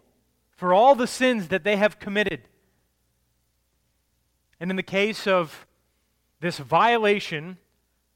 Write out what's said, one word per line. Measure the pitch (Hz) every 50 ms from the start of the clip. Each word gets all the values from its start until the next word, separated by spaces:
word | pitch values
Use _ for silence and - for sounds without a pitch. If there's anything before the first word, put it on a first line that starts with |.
| _ _ _ _ _ _ _ _ _ _
for | _ - 180 180 180
all | 196 233 269 277
the | 226 247 -
sins | - - 254 254 247 220 180 151
that | 180 185 151
they | 208 208 196
have | 208 208 - -
committed. | - 208 196 208 208 196 165 127 - _ _ _ _ _ _ _ _ _ _ _ _ _ _ _ _ _ _ _ _ _ _ _ _ _ _ _ _ _ _ _ _ _ _ _ _ _ _ _ _ _ _ -
And | 165 185
in | 190 190
the | 185
case | - 185 196 202 220 214 - - 208
of | 190 180 170 147 - - - _ _ _ _ _ _ _ _ _ _ _ _ _ _ _
this | 151 175 160 -
violation | 139 117 156 170 208 233 240 233 214 208 208 202 - - 165 151 151 180 185 - _ _ _ _ _ _ _ _ _ _ _